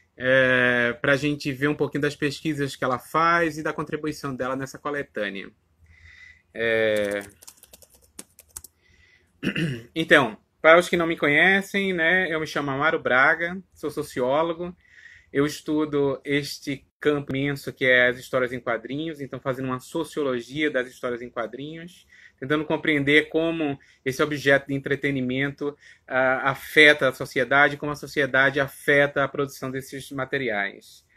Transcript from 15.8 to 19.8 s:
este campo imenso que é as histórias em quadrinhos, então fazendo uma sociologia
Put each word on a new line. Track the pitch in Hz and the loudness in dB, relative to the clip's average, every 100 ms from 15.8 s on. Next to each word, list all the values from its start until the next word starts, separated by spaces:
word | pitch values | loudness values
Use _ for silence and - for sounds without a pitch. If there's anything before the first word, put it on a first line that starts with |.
| 151 143 139 135 - | -2 0 -2 -2 -4
este | 143 143 - - 139 _ _ | -4 -4 -10 -10 -10 _ _
campo | 147 147 143 | 0 0 -2
imenso | 135 143 139 - | -4 -4 -4 -8
que | 120 131 | -2 4
é | 127 123 | 6 4
as | 123 | 0
histórias | 123 131 123 | -4 -2 -2
em | 127 | -4
quadrinhos, | 123 113 117 139 160 147 | -4 -6 -6 -8 -8 -10
então | 135 131 | -12 -8
fazendo | 139 131 131 | -6 -6 -4
uma | |
sociologia | 127 | -6